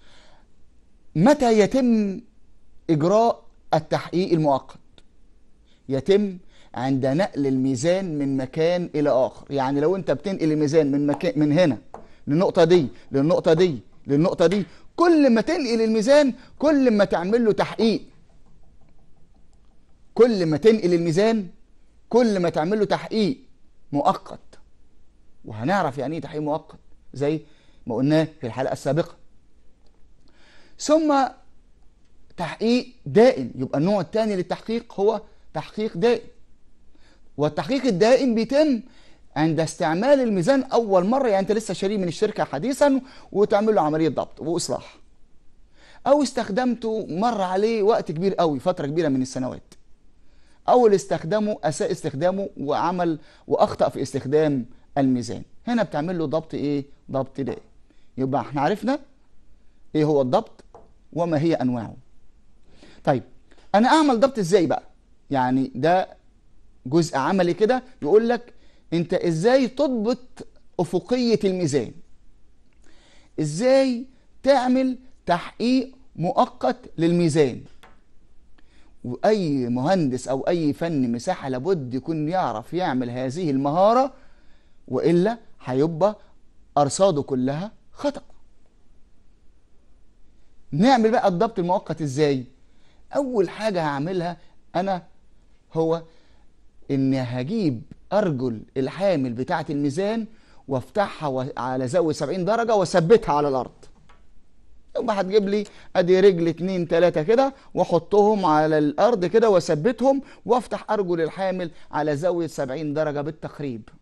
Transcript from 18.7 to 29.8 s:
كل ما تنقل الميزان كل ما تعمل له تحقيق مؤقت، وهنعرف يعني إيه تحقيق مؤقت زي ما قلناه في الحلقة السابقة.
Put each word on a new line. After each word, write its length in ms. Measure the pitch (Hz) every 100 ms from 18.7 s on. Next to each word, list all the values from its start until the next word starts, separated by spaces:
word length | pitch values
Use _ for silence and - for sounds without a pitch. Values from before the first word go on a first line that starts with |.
| - - - - - - - - - - - - - -
كل 320 | - 247 208 165
ما 100 | 156
تنقل 380 | 220 220 175
الميزان 540 | 175 170 160 214 226 180 - - - - - -
كل 320 | 226 233 196
ما 80 | 170
تعمل 300 | 165 156 214
له 60 |
تحقيق 540 | 202 170 170 220 196 - - - - - -
مؤقت، 480 | 143 - - - - - - - - - - - _ - -
وهنعرف 540 | - 107 127 196 160 127
يعني 160 | 131 160
إيه 60 |
تحقيق 200 | 139 151
مؤقت 360 | 151 151 - - - - -
زي 260 | 123 143 156 - - _ - -
ما 80 |
قلناه 340 | 113 135 156 156 -
في 60 | 120
الحلقة 260 | 113 135
السابقة. 440 | 131 143 147 175 - - - - - - -